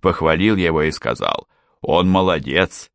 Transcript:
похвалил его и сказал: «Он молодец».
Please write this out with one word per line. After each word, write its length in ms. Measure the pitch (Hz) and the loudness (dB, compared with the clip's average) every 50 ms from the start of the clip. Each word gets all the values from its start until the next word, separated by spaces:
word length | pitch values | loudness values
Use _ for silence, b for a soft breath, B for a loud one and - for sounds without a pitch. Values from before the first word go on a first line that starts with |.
похвалил 560 | - 95 87 - - 80 80 80 95 107 110 95 | 0 0 -2 0 2 0 2 2 2 0 0 2
его 260 | 90 85 80 78 76 | 0 0 0 0 0
и 80 | 78 | -2
сказал: 560 | 76 - - 57 60 - - 50 50 - - _ _ _ _ _ _ _ | -4 -4 -4 -6 -6 -4 -4 -4 -4 -6 -8 _ _ _ _ _ _ _
«Он 280 | - - 76 85 92 92 | -4 0 2 2 2 4
молодец». 800 | 92 95 95 90 87 78 - 60 65 85 92 85 - - - - _ | 2 2 2 2 0 -2 -4 -2 0 0 0 0 -2 -12 -18 -18 _